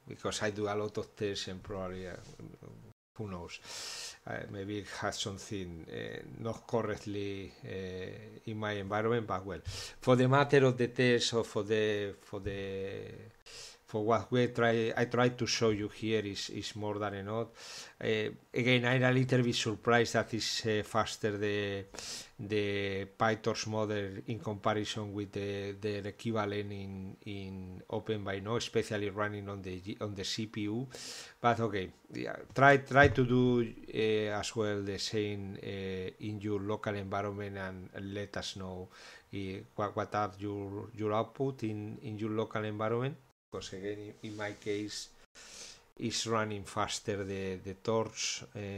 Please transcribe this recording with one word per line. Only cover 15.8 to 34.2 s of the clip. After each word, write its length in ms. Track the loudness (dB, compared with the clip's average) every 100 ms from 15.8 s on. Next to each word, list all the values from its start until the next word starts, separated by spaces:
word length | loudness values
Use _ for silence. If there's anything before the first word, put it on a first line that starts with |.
| 0
here 380 | -2 0 0 0
is, 240 | -4 -6
is 260 | -6 -6 -4
more 240 | -4 -2
than 140 | -2
enough. 340 | -4 -2 -2 -2 -8 -16 -14 -14 -4
Uh, 300 | 0 0 0 -4 -6
again, 320 | 0 4 6 6
I'm 180 | 4
a 80 | 6
little 300 | 6 6 4
bit 140 | 4 2
surprised 580 | 0 0 6 6 6
that 200 | 2 2
it's, 320 | 0 -2 0 0
uh, 180 | 0
faster 540 | 2 0 0 0 0 0
the, 480 | 0 0 0 -4 -8 -10 -10 -10 -12 -10
the 720 | -2 2 2 0 0 -2 -4 2
PyTorch 500 | 4 4 0 -2 -2
model 420 | 0 0 0 -4 -6 -6
in 120 | -6
comparison 720 | -4 -2 2 2 0 -4 -4
with 180 | -4 -4
the, 440 | -4 -4 -4 -6 -4
the 260 | -4 -4 -6
equivalent 640 | -6 -2 0 0 -2 -4
in, 440 | -6 -8 -8 -8 -10 -10
in 500 | -8 -8 -8 -10 -12 -4
open 340 | -4 -2 -2
by 160 | -2 -4
now, 180 | 0 -2
especially 520 | 0 0 2 0 0
running 380 | 0 0 -2 -6
on 120 | -6
the 180 | -6 -6
G-, 180 | -6 -6
on 120 | -4
the 100 | -4
C 240 | -4 -2 -2
P 140 | -2
U. 260 | 0 0 -4 -8 -12 -12 -14 0
But 200 | 4 4
okay, 300 | 2 0 -4 -8 -12
yeah, 220 | -6 -6 -6 -4
try, 240 | 8 10 10
try 300 | 8 8 10
to 160 | 8 6
do, 360 | 6 6 6
uh, 800 | 2 -2 -6 0 2 2